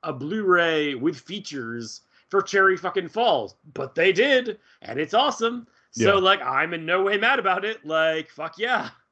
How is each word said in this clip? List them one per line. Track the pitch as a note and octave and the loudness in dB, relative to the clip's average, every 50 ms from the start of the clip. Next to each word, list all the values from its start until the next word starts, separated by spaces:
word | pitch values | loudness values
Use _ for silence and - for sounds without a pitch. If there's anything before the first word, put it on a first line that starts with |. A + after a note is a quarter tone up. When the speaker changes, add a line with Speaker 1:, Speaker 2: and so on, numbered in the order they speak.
| - | -8
Speaker 1:
a | E3 C#3+ | -8 -8
Blu-ray | B2+ C#3 D3+ G3 A3 G#3 F#3 F3+ F3 E3+ E3 D#3+ D#3 D3+ D3 C#3 | -8 -6 -6 -6 -4 2 2 4 4 4 2 2 0 0 -2 -4
with | A#2+ C3 E3 F3 B2+ | -2 -2 -2 -2 -4
features | _ - F3+ G#3 G3 - D3 C#3 A#2+ A2+ A#2 A#2 A#2 A2 - - _ _ _ _ _ _ | _ -12 -12 -12 -12 -10 -10 -10 -8 -8 -8 -10 -10 -12 -14 -18 _ _ _ _ _ _
for | - G3 | 0 0
Cherry | F#3+ - - G3 F#3+ F#3+ F#3 | 0 2 2 4 4 4 4
fucking | E3 D#3 F3+ - G3 F3 D#3 | 2 -2 -4 -4 -4 -6 -4
Falls, | - G#3+ A#3+ A#3 E3+ C3 G#2+ F#2+ - _ _ D#3 - | -2 0 2 2 2 2 0 -4 -10 _ _ -16 -10
but | - C3+ C3 _ | -8 -8 -6 _
they | - E3 F#3+ | 2 2 4
did, | F#3 F3 A#3+ C#4+ C#4 B3+ B3 A#3+ A3 - _ _ _ _ | 4 4 4 4 4 2 2 -2 -8 -10 _ _ _ _
and | - - A#2+ C#3 | -14 -10 -6 -6
it's | D#3+ D#3 - | -4 0 2
awesome. | A3 C#4 D4 - - A3+ A3+ B3 A#3+ A#3 _ _ _ _ _ | 2 2 2 0 -2 -4 -4 -4 -6 -14 _ _ _ _ _
So, | _ A#2+ A2+ G3 G3+ | _ 0 2 4 4
Speaker 2:
Yeah. | G3 | 4
Speaker 1:
like, | F#3 F#3 G3 G3 | 4 4 2 2
I'm | B2+ B2+ C3 C3+ D#3 E3+ E3+ | 0 -2 0 0 -2 -2 -4
in | E3 D#3+ | -8 -4
no | D#3+ F3 F#3+ F#3+ | -2 0 2 2
way | G3 G#3 | 0 0
mad | G3+ G#3+ A#3+ C#4 | 0 2 2 0
about | C4 F#3+ F#3+ F#3 F#3+ G3 | 0 0 0 0 0 -2
it. | G#3+ A3 G#3+ _ | -6 -8 -8 _
Like, | D3 D#3+ D#3+ D#3+ D#3+ D#3+ D#3+ D#3 - | -4 0 0 2 2 0 -2 -6 -10
fuck | - - D3+ D#3+ - | -12 -12 -12 -12 -8
yeah. | - G#3+ A#3+ A3 F3 - - - _ _ _ | -6 -4 -2 -2 -2 -4 -6 -14 _ _ _